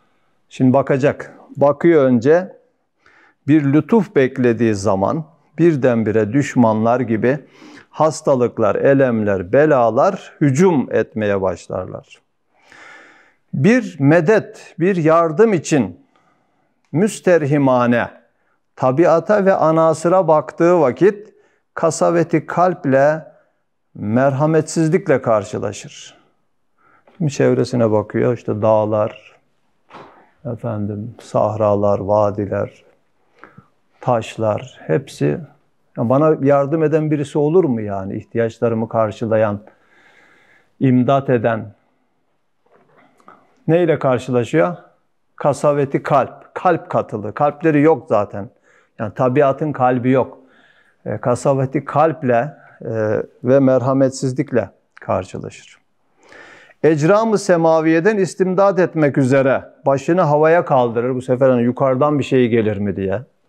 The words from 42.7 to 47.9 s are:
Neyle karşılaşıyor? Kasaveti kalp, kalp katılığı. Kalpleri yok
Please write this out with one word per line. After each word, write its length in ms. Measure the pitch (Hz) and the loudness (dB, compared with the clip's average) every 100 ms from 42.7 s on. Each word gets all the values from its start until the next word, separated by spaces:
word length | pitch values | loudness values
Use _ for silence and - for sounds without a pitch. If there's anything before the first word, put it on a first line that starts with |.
| _ _ _ _ _ _ - _ _ - | _ _ _ _ _ _ -20 _ _ -2
Neyle 300 | 165 175 147 | 0 2 0
karşılaşıyor? 800 | 139 127 - 123 113 156 175 165 - _ _ _ _ - | 0 -2 -2 -4 -2 0 -2 -4 -16 _ _ _ _ -6
Kasaveti 640 | 151 131 151 143 139 139 | -4 0 0 0 -2 -4
kalp, 520 | - 147 113 - - | 0 0 0 -6 -18
kalp 360 | - 185 165 - | -4 -2 -2 -2
katılığı. 440 | 123 104 113 104 | -4 -4 -8 -10
Kalpleri 480 | - 147 143 165 147 | -4 -2 -2 0 2
yok 240 | 151 | 2